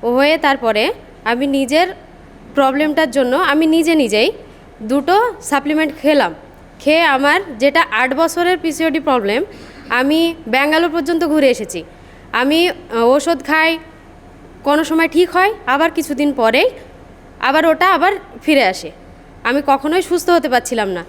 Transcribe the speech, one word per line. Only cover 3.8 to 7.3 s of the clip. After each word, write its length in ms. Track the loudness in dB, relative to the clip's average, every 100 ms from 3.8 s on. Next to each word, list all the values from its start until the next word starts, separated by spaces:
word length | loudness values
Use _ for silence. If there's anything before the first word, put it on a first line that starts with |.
| 2 2
নিজেই 360 | 2 2 0 -2 -16 -20 -20 -16
দুটো 500 | -4 -2 2 2 2 -4
সাপ্লিমেন্ট 520 | -4 -4 -2 -2 -2 -2
খেলাম। 340 | 0 2 0 -4 -20 -20 -20 -6
খেয়ে 240 | 0 2
আমার 540 | 2 2 2